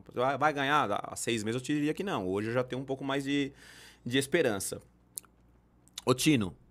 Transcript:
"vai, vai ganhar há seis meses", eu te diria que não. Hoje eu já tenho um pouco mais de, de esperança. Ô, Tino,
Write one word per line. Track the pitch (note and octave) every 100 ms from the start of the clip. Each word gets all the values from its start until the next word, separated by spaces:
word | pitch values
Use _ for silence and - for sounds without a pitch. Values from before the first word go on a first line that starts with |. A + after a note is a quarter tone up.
| -
"vai, | A2+ C3 C3+
vai | D3+
ganhar | C#3 C3+ D3 A2 G2+
há | -
seis | - - A#2
meses", | G#2 B2+
eu |
te | C3
diria | D3 D3
que | D3+
não. | G3 C3+ F#2
Hoje | G2 A2
eu |
já | B2+
tenho | B2 B2+
um |
pouco | C3+ C3+
mais | C#3 C#3
de, | C#3 C#3+ C#3 - - - - -
de | A#2+ C3
esperança. | C3 F3 C3+ G2+ - G2 - _ _ - - _ _ _ _ _ _ -
Ô, | A#2+
Tino, | B2+ D#3 C3 F#2 - _